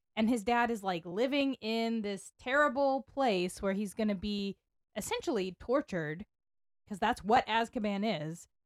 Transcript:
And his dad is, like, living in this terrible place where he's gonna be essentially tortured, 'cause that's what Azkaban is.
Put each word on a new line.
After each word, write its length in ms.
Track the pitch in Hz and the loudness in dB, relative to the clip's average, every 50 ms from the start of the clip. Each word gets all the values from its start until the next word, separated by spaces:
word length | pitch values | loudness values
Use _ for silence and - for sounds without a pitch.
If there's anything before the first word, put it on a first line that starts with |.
| _ _ - | _ _ -2
And 140 | 214 226 220 | 2 2 4
his 120 | 254 233 | 4 2
dad 280 | 190 240 240 240 240 233 | 2 2 2 4 2 2
is, 120 | 233 208 | 0 -2
like, 220 | 196 190 180 165 165 | -2 -2 -2 -2 -4
living 500 | 175 175 202 247 269 285 285 277 269 254 - | -4 -2 0 0 2 2 2 2 0 0 -2
in 400 | 208 220 226 226 226 226 233 226 | -4 -2 0 0 0 0 0 -2
this 320 | 208 208 196 185 - - - - | -2 -4 -6 -6 -10 -14 -18 -10
terrible 640 | - 254 262 285 302 285 233 277 277 269 269 269 | -4 0 2 4 4 4 2 2 2 2 2 0
place 580 | - _ - 277 269 247 202 180 175 185 - - | -4 _ -2 0 2 2 2 2 0 -2 -2 -2
where 140 | - 196 196 | -2 -2 0
he's 180 | 196 214 190 | 0 -2 -4
gonna 220 | - - 214 214 208 | -2 -2 0 0 0
be 420 | 180 196 208 208 202 196 196 180 _ _ _ _ _ _ _ - | -2 -2 -4 -4 -2 -4 -4 -6 _ _ _ _ _ _ _ -8
essentially 560 | 214 190 - 440 494 - 349 277 202 185 185 | -8 -4 -4 -4 -4 -2 0 0 0 -2 -4
tortured, 720 | 175 - - - 247 302 277 - 202 170 156 147 156 175 208 _ _ _ _ _ _ _ _ _ _ _ _ - | -6 -8 -4 0 0 0 0 -2 -4 -4 -4 -4 -6 -8 -10 _ _ _ _ _ _ _ _ _ _ _ _ -12
'cause 100 | 214 175 | -6 -2
that's 240 | - 214 247 - | 0 0 0 0
what 240 | - 196 240 254 - | 2 4 4 4 4
Azkaban 580 | - 214 226 233 220 - 247 208 208 202 196 208 | 4 0 0 0 -2 -2 -4 -2 -2 -2 0 0
is. 440 | 226 190 151 151 156 170 - - _ _ _ _ | 0 -2 -2 -4 -6 -8 -10 -14 _ _ _ _